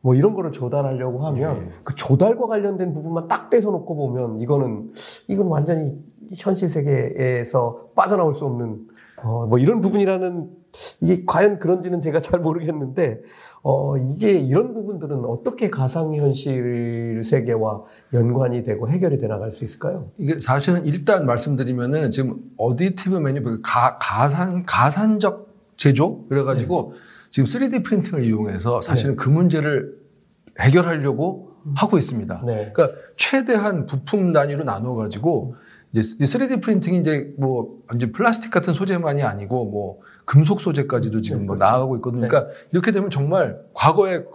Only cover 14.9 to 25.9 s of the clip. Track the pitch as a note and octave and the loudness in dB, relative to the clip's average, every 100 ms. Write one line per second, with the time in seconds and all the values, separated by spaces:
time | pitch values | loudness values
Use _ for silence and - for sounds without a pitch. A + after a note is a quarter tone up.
14.9 | F#3+ D3 C#3+ A#2+ A#2 - B3 G#3+ - C3 | -8 -6 -6 -4 -4 -6 -4 -4 0 -2
15.9 | D#3+ D#3 D3+ C#3+ C3+ C#3+ C3 B2 A#2+ A#2 | 0 -2 0 0 0 -2 -2 -2 -2 -2
16.9 | A#2 A#2 A2+ A2 A2+ A2 A2+ A2 A2 - | -4 -4 -4 2 2 2 0 0 -4 -10
17.9 | - _ B2 A#2 B2+ B2+ A#2+ A#2+ G#2 A2+ | -20 _ 2 2 2 0 -2 -2 -4 -2
18.9 | F3 F3+ C#3 G#2+ G#2 A2 G#2 A2 - - | 0 2 0 -2 -4 -6 -8 -10 -6 -6
19.9 | F#3 - - D3 D#3+ - C3+ C#3+ F3 D3+ | -6 -10 -6 -4 -2 0 0 2 2 0
20.9 | D3 - G3 C#3+ A#2+ D3+ C3+ B2 B2+ A#2+ | -2 2 2 4 0 0 -2 -2 -2 -2
21.9 | D3+ C#3 A#2 C3 A2 - - A2+ B2 F#3 | 0 0 0 -2 -4 -14 -4 -2 0 0
22.9 | F#3 F#3 F#3 C#3+ C#3 A2+ A2 - B2 B2+ | 0 -2 0 0 -2 -4 -4 0 2 2
23.9 | - - A2 C#3 D3+ F#3 F3+ F3+ A2 B2+ | 0 -4 2 2 2 -2 -2 -2 2 2
24.9 | D#3+ A3 G#3+ G3+ - - - _ - C#3+ | 4 2 2 0 -2 -14 -20 _ 0 4